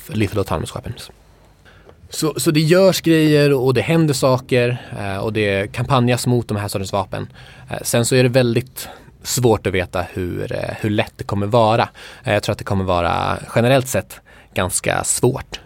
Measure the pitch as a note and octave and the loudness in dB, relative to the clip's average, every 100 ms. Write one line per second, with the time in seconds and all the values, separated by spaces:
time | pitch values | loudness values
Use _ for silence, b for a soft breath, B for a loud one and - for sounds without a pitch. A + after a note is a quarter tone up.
0 | - A2 G#2 G#2 F#2+ F2+ - - - - | -8 -4 -2 -2 -4 -4 -6 -10 -12 -14
1 | - - _ _ _ _ - B B B | -16 -20 _ _ _ _ -20 B B B
2 | - - D#3 - - D#3 D#3 F3 F#3+ F3 | -16 -6 -4 -2 0 2 4 6 6 4
3 | - D#3+ D#3 D3 C#3+ C#3 C3 B2+ G#2+ E3 | 2 4 4 4 4 4 2 2 2 2
4 | D#3 C3+ C#3 B2+ B2+ B2 A#2+ A#2+ - A2+ | 2 2 2 0 0 0 2 -2 -8 -10
5 | G2+ G2 A2 G#2+ G#2 G2 G2 - B2+ C3+ | -6 -4 -4 -2 0 0 -2 -4 0 2
6 | A#2+ A#2+ - B2 A2 G#2+ G#2 G#2 F#2+ G2+ | 2 2 0 0 0 -4 -4 -6 -4 -4
7 | F#2 G#2+ G2+ B B B B - - A#2+ | -4 -6 -10 B B B B -10 -2 0
8 | A#2 C3 C3 B2+ B2 A#2+ B2+ - - B | 2 4 4 4 2 0 -4 -10 -16 B
9 | B - - - B2 G#2+ G#2 F#2 F2 F#2 | B -16 -6 0 2 2 0 -2 -2 -4
10 | F2+ - F2+ F#2+ G2+ - - - A2 G#2+ | -6 -6 -6 -6 -6 -6 -8 -4 -2 -2
11 | G#2+ - - G2+ G2+ A#2 A2 A#2 A2+ - | -4 -8 -6 -4 0 2 4 2 0 -6
12 | B B - G#2 - G#2 - G2 F#2 F2 | B B -2 -2 0 -4 -2 -2 0 0
13 | E2+ F2+ F#2+ F#2+ - - A#2 C3+ B2+ G2 | 0 0 -2 -4 -4 0 2 2 0 -4
14 | - - _ B B - F#2+ - - G1+ | -6 -10 _ B B -4 -2 -2 -2 -2
15 | - - B2 C3 - - | -2 0 0 -2 -8 -16